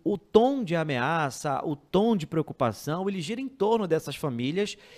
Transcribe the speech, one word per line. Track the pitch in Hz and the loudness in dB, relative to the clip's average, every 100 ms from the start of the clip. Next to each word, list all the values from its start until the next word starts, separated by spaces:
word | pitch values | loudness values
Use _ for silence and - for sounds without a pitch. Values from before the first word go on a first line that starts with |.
o | - 202 | -4 -4
tom | - 214 247 277 | 4 4 6 2
de | 196 | -2
ameaça, | 170 156 127 131 165 147 - 151 135 | -2 0 0 0 0 -2 -4 -4 -2
o | - 143 | -2 -6
tom | _ 185 226 214 | _ 2 4 2
de | 156 | 0
preocupação, | 160 147 - 120 104 - 165 190 | -2 -2 0 0 0 -6 -4 -4
ele | 190 | -4
gira | 156 233 | -6 -6
em | 269 | -8
torno | - 202 233 185 | -2 2 2 2
dessas | 160 151 139 | 0 -2 -6
famílias, | 151 120 127 170 202 - - | -4 -2 -2 -2 -4 -6 -18